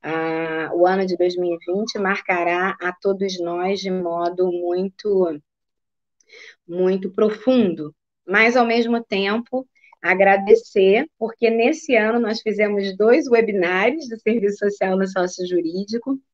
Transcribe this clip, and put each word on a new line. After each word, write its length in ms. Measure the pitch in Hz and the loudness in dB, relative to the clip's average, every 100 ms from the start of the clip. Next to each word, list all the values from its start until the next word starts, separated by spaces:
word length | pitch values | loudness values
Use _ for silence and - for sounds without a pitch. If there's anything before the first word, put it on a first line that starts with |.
Ah, 680 | 156 160 160 160 160 160 156 | -6 -4 -4 -4 -4 -6 -6
o 140 | 170 180 | 2 2
ano 180 | 190 | 2
de 120 | 185 175 | -2 0
dois 200 | 180 175 | 0 0
mil 180 | 175 | -4
e 40 | 170 - | -4 -4
vinte 320 | 185 233 220 | -4 -4 -4
marcará 760 | 190 196 - 180 175 175 190 180 | -4 -4 -2 -2 0 -2 -2 -4
a 120 | 180 | -8
todos 480 | 180 196 190 196 185 | -4 -4 -2 -4 -4
nós 400 | 170 175 180 196 | -6 -4 -4 -4
de 100 | 190 | -4
modo 600 | 185 175 170 170 180 185 | -4 -4 -2 -4 -2 -2
muito, 880 | 175 175 180 190 _ 214 196 180 151 _ _ _ _ _ _ _ _ _ - - - _ | -2 -4 -2 -4 _ -2 0 0 -4 _ _ _ _ _ _ _ _ _ -20 -20 -20 _
muito 420 | 175 185 190 190 | -2 0 0 -4
profundo, 840 | - 214 208 - 254 202 160 151 - _ _ | 0 0 0 0 2 2 0 -8 -14 _ _
mas, 320 | - 196 226 247 | -2 2 4 4
ao 80 | |
mesmo 380 | 233 233 233 240 | 2 2 0 -2
tempo, 640 | 233 196 196 220 240 254 262 _ _ _ | -2 -2 -2 -2 -4 -8 -8 _ _ _
agradecer, 1040 | 170 185 196 196 196 226 - 214 190 208 302 _ | -2 4 6 4 6 4 4 2 4 4 0 _
porque 320 | 220 - 226 | -8 0 0
nesse 460 | 226 233 311 - 240 | 2 0 0 0 2
ano 240 | 214 240 | 2 0
nós 200 | 220 220 | -2 -2
fizemos 560 | 220 202 214 202 196 190 | -4 0 0 0 -4 0
dois 300 | 214 269 277 | 4 4 4
webinários 800 | 233 220 202 170 185 214 311 277 | 2 2 0 0 2 0 -2 -8
do 120 | 226 | -6
Serviço 380 | - 233 202 202 | -2 0 0 -2
Social 380 | 208 202 190 190 | -4 -2 -2 0
no 120 | 190 | 0
Sócio 360 | 190 180 - | -2 -4 -4
Jurídico 760 | 180 180 170 175 208 226 269 269 _ | -4 -2 -2 -4 -6 -6 -4 -8 _